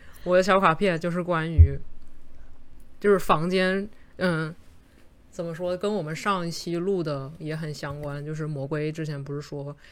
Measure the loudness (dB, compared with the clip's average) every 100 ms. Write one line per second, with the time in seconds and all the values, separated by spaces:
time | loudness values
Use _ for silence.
0 | -16 -8 4 4 6 6 6 4 2 2
1 | 0 -2 0 0 2 8 8 8 -4 -6
2 | -8 -8 -10 -10 -10 -12 -12 -14 -14 -2
3 | 4 4 6 2 2 2 2 0 -4 -12
4 | -20 -2 0 0 -2 -8 -18 -20 -20 -20
5 | -20 -20 -18 -10 -8 -4 -4 -2 -2 -2
6 | -4 -4 0 0 -2 -6 -4 -2 0 0
7 | -2 -4 -6 -10 -8 -6 -6 -8 -8 -8
8 | -8 -8 -6 -6 -4 -4 -4 -2 -2 -4
9 | -6 -6 -6 -8 -8 -10 -10 -12 -18